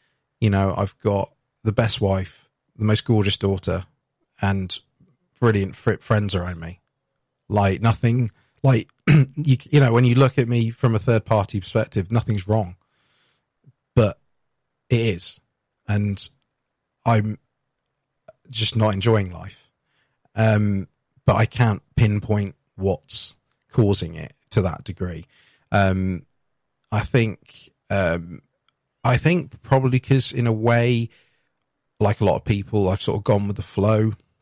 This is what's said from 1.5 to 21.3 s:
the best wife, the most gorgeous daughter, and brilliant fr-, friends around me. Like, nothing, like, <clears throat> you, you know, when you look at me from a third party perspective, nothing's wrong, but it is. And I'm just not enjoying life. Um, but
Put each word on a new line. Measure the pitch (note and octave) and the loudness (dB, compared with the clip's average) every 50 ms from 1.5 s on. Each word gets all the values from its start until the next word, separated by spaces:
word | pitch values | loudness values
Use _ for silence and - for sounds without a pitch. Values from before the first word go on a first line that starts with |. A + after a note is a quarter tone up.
| _ _ - | _ _ -4
the | A2 | -2
best | G#2 B2 A2+ G#2+ - - | 0 0 0 0 -2 -2
wife, | G#2+ G2 F#2+ F#2+ F#2+ - - - _ _ _ _ _ _ _ | 0 0 0 -2 -4 -8 -14 -20 _ _ _ _ _ _ _
the | - G#2+ | -2 0
most | G#2+ G#2+ - - | 0 0 0 0
gorgeous | - A2+ G#2+ G2 G2+ - - | 0 0 2 2 0 -2 0
daughter, | G2+ G2 G2 F2+ - F2+ E2+ F2+ F#2 _ _ _ _ _ _ _ _ _ _ - | -2 -2 -2 -2 -4 -4 -4 -4 -6 _ _ _ _ _ _ _ _ _ _ -4
and | G2+ G2 G2 G2 F#2 F2+ - - _ _ _ _ _ _ _ _ _ _ _ - | -2 -2 -2 -2 -4 -6 -6 -8 _ _ _ _ _ _ _ _ _ _ _ 0
brilliant | B2 A#2 G#2+ G2+ G2 F#2+ F#2 | 2 2 2 2 -2 -4 -8
fr-, | - - A#2+ G2 | -4 -4 -4 -4
friends | - - - A2+ G#2 G#2 F#2+ - | -2 -2 -2 0 0 0 -2 -4
around | F2+ F2 F2+ F2 E2 | -4 -4 -6 -8 -10
me. | E2 E2+ F2+ _ _ _ _ _ _ _ _ _ _ _ _ _ _ - | -12 -16 -16 _ _ _ _ _ _ _ _ _ _ _ _ _ _ -2
Like, | G#2 G#2 G2+ G2 F#2+ - | 0 2 2 2 0 2
nothing, | A2+ A2+ A2+ - - A#2 A#2 B2+ A#2+ A2 _ _ _ _ _ - | 2 0 2 2 0 0 0 0 -2 -4 _ _ _ _ _ 0
like, | - C3+ B2+ A2+ - _ _ _ | 2 2 2 2 0 _ _ _
<clears throat> | - - | 2 4
you, | D3 D3 C3 - - D3 D3+ C#3+ C3 - - - | 4 4 4 2 -2 -4 0 0 0 0 0 0
you | C#3+ D3 | 2 4
know, | C3+ A#2+ | 4 4
when | A#2 A#2+ B2+ | 4 4 4
you | A#2+ A#2 | 4 4
look | C3 C3+ B2+ - C3+ | 4 4 4 2 0
at | A#2+ A#2 | 0 0
me | A#2+ A#2 A2+ A2+ | 0 0 0 -2
from | A2+ - - A#2 A2+ | -2 -2 0 0 0
a | G2+ | 0
third | - B2 A2+ A2 - | 0 2 0 0 2
party | - A2+ G#2 G2 - - G2 | 2 0 0 0 -2 -6 -8
perspective, | - - - A2+ G#2+ - - G#2 F2 F#2+ | -8 -2 -2 -2 -2 -2 -4 -6 -4 0
nothing's | A2+ A#2+ - - G#2+ G2 F2+ | -2 -2 0 0 -4 -4 -2
wrong, | G2+ G#2+ A2 G2 F2 F2+ _ _ _ _ _ _ _ _ _ _ _ _ _ _ _ _ _ _ - _ _ _ _ - | -2 -2 -2 -2 -4 -12 _ _ _ _ _ _ _ _ _ _ _ _ _ _ _ _ _ _ -20 _ _ _ _ 0
but | B2+ A2 F#2+ - _ _ _ _ _ _ _ _ _ _ _ _ _ _ - | 2 2 2 -2 _ _ _ _ _ _ _ _ _ _ _ _ _ _ -2
it | B2 A2+ | -2 0
is. | A#2 A2+ F#2 E2 - - - - _ _ _ _ _ _ _ _ - - | 0 -2 -4 -4 -8 -10 -12 -14 _ _ _ _ _ _ _ _ -6 -4
And | G#2 G#2 G#2 G2+ G2 - - - _ _ _ _ _ _ _ _ _ _ _ _ _ _ - | -2 -2 -2 -2 -4 -6 -8 -8 _ _ _ _ _ _ _ _ _ _ _ _ _ _ -2
I'm | A#2 A#2 G#2+ G#2 A2 G#2 - _ _ _ _ _ _ _ _ _ _ _ _ _ _ _ _ _ - _ _ _ - | 0 0 2 0 -2 -8 -10 _ _ _ _ _ _ _ _ _ _ _ _ _ _ _ _ _ -20 _ _ _ -10
just | A#2 A2 A2+ - - | -6 -2 -2 -2 0
not | A2+ G#2+ G#2+ G2 | 2 0 0 0
enjoying | F#2+ F#2+ A#2 A2+ G#2 F#2+ F2+ | 0 2 2 2 2 0 -2
life. | F2 E2 E2+ G2 - _ _ _ _ _ _ _ _ _ _ _ _ _ _ _ - | -10 -14 -16 -18 -20 _ _ _ _ _ _ _ _ _ _ _ _ _ _ _ -2
Um, | G#2+ A2 A2 G#2 G#2 G#2 G#2 G2 G2 F2+ _ _ _ _ _ _ _ - | 0 2 2 4 2 2 0 -2 -4 -6 _ _ _ _ _ _ _ -2
but | - | 0